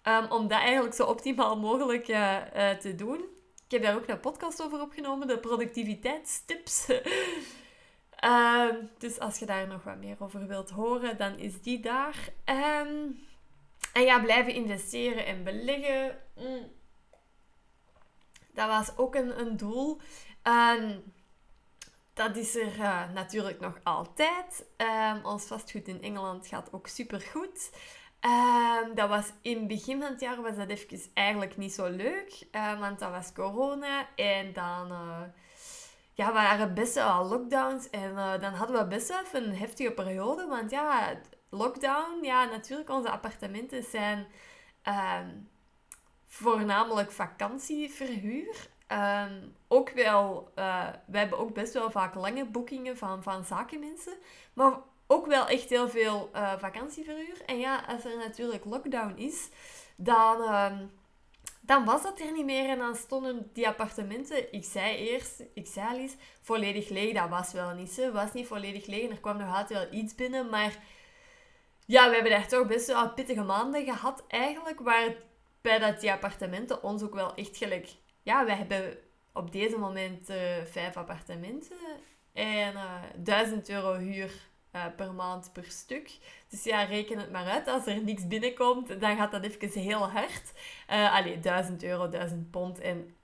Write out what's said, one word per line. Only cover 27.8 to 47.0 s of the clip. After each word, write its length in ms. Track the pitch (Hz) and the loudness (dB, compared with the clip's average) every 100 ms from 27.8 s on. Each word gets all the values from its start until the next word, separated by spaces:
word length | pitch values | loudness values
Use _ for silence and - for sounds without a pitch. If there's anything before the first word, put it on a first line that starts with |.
| - - - _ | -20 -20 -20 _
Ehm, 720 | 240 240 240 240 240 233 226 | 4 6 6 6 4 2 0
dat 140 | 226 208 | 0 2
was 220 | 208 208 - | 2 -2 -6
in 160 | 233 226 | -4 -2
het 100 | 208 | -2
begin 340 | 214 254 269 | -4 -4 -4
van 100 | 285 | -4
het 80 | 254 | -4
jaar 220 | 254 240 | -6 -4
was 140 | 226 | -4
dat 140 | 208 196 | -4 -6
even 320 | 202 - 180 - | -6 -8 -14 -6
eigenlijk 440 | - 202 208 196 202 | 2 2 2 -4 -6
niet 160 | 196 | -8
zo 140 | 196 180 | -4 -4
leuk. 600 | 180 233 381 392 - - | -2 -2 -2 -8 -16 -8
Ehm, 280 | 226 214 208 | -4 -4 -2
want 200 | 202 202 | -4 -4
dat 120 | 196 | -6
was 220 | 180 175 | -6 -10
corona. 760 | - 196 208 277 285 285 277 269 | -6 -4 0 0 -2 -2 -4 -4
En 380 | - 202 196 190 | -2 2 2 -2
dan, 380 | 185 175 180 180 | -4 -4 -4 -6
eh, 300 | 175 170 170 175 - - - - - - - _ | -8 -8 -10 -12 -16 -20 -20 -18 -18 -18 -20 _
ja, 200 | - 208 | -2 2
waren 400 | 220 208 208 208 | 6 6 6 4
best 200 | 180 240 | 2 2
wel 320 | 277 220 180 | 4 4 4
lockdowns. 640 | 185 240 240 269 262 262 - | 2 -2 2 2 2 -2 -6
En, 280 | 208 196 196 | -6 -6 -4
eh, 220 | 196 190 | -2 -2
dan 140 | 196 | -2
hadden 240 | 190 226 247 | -4 0 2
we 100 | 190 | 2
best 200 | 208 240 | -2 -2
wel 140 | 370 | -4
even 220 | 370 277 | -2 -4
een 120 | 220 | -2
heftige 360 | 190 226 - 247 | -4 -6 -2 -2
periode. 560 | 233 190 190 208 320 359 | -2 -4 -2 -2 -2 -2
Want 240 | 254 214 | -4 -2
ja, 420 | 269 302 254 202 - - - _ | 0 2 2 2 -4 -14 -20 _
lockdown, 720 | 196 240 254 269 285 330 339 | -2 -2 0 0 2 0 -4
ja, 220 | 285 254 | 2 4
natuurlijk, 440 | 240 220 - 277 311 | 4 -2 -6 -8 -2
onze 200 | 269 233 | -2 0
appartementen 720 | - 220 - 196 202 254 262 | -4 -6 -8 -10 -8 -8 -8
zijn, 440 | 240 220 208 208 202 - - - - _ | -6 -2 0 -2 -6 -18 -20 -20 -20 _
ehm, 480 | - 202 190 180 180 196 208 _ _ _ _ - _ _ _ | -4 -2 0 -2 -6 -14 -18 _ _ _ _ -20 _ _ _
voornamelijk 840 | - 233 220 208 202 226 214 | 0 2 4 4 4 4 2